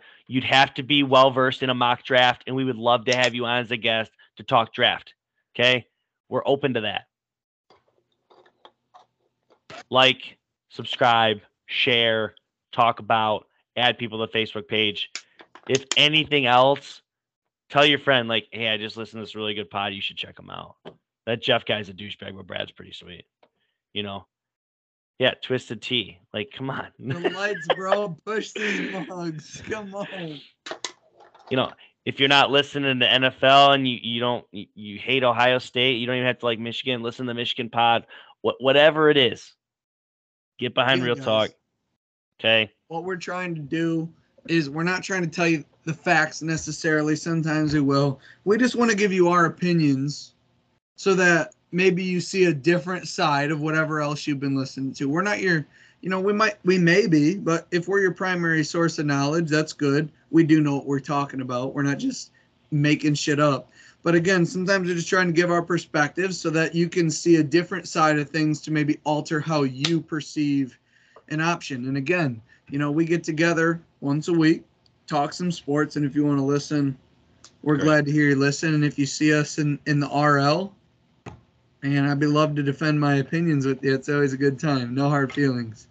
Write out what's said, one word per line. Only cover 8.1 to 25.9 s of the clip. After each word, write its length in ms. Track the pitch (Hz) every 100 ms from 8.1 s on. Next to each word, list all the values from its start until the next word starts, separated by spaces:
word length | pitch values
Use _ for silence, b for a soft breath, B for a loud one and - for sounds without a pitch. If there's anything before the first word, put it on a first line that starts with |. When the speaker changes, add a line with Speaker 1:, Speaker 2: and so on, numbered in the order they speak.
| _ _ _ _ _ - _ _ - _ _ _ _ _ _ _ - -
Speaker 1:
Like, 480 | 127 131 - - - _ _ _
subscribe, 720 | - 117 - 127 117 110 104 _ _ -
share, 680 | - 135 120 117 110 107 _ _ _ _
talk 260 | 123 117 113
about, 460 | 107 113 110 104 _ _ _ -
add 220 | 120 117
people 260 | 117 110
to 60 | 110
the 80 | 113
Facebook 300 | 107 107 104
page. 420 | 113 107 101 - - b b b - -
If 160 | 131 - 123
anything 500 | 147 156 139 147 123
else, 560 | 123 135 143 - - _ _ _ _ _ _ -
tell 140 | 143 147
your 120 | 139
friend, 300 | 139 131 117
like, 200 | 110 -
"Hey, 160 | 107 113
I 80 | 107
just 200 | 107 110
listened 240 | 107 113
to 40 |
this 100 | 104
really 200 | 107 107
good 160 | 104 104
pod. 240 | 104 101
You 60 | 98
should 160 | - -
check 200 | - -
'em 120 | -
out. 260 | 50 - - - _ _ _ 113
That 160 | 117
Jeff 220 | - 117
guy's 240 | - 107 98
a 60 |
douchebag, 420 | 95 101 - 101 95
but 100 | 90
Brad's 240 | 101 98
pretty 200 | - 92
sweet." 320 | 87 87 85 - _ _ _ _ _ _
You 100 | 104
know? 240 | 101 98 - _ _ _ _ _ _ _ _ -
Yeah, 140 | 127
Twisted 460 | - - 127 - 113
Tea. 380 | -